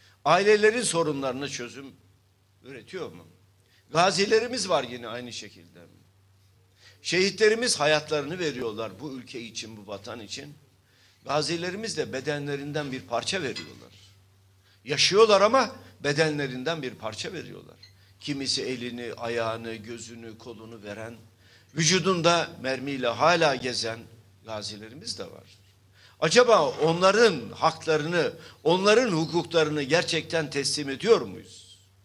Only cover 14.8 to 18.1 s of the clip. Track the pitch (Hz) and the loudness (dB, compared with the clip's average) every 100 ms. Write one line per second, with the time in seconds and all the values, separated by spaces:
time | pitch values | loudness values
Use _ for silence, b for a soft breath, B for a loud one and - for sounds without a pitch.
14.8 | 117 143 - 190 220 196 208 262 226 B | -6 0 2 6 8 8 6 4 0 B
15.8 | B B 143 147 156 147 135 127 135 165 | B B -2 2 2 0 -4 -6 -6 -6
16.8 | 127 104 110 107 - 175 101 92 - - | -6 -8 -10 -10 -10 -10 -12 -16 -20 -20
17.8 | - b b | -20 b b